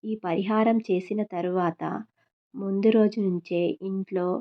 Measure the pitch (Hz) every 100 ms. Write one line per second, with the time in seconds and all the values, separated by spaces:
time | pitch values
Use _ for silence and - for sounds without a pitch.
0 | 220 214 185 170 196 214 220 226 220 185
1 | 185 214 208 180 180 185 175 170 160 -
2 | 220 _ _ _ _ - 196 196 220 220
3 | 214 214 196 180 170 175 175 - 190 190
4 | 190 190 180 220